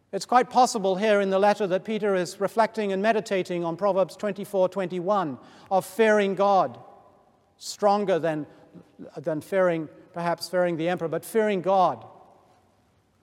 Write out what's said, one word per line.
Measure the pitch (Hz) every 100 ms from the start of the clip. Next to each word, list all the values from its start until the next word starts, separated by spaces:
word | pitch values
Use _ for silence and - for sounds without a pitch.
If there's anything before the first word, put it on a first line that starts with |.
| _
It's | 196 -
quite | 247 254
possible | 240 254 226 190 185
here | 220 202
in | 196
the | 190
letter | 208 208 202
that | 185 202
Peter | 214 208 190
is | 170 -
reflecting | 196 226 214 220 208
and | 190
meditating | 214 220 - 196 180 180
on | 170 170
Proverbs | 202 185 180 -
twenty-four | 208 196 180 196 180
twenty-one | 196 180 180 175 208 160 127 - - -
of | 190 -
fearing | - 220 214 196 185
God, | 202 190 139 113 - - - _ _ _ _ _
stronger | - - 208 208 196 170
than, | 160 151 139 - - 175 - - - -
than | 151 151
fearing, | - 190 180 165 151 - -
perhaps | 170 170 165 -
fearing | 180 180 160
the | 165
emperor, | 180 165
but | 160
fearing | - 226 214 190
God. | 170 190 170 117 107 - - _ _ _ _ _ _ _ _ _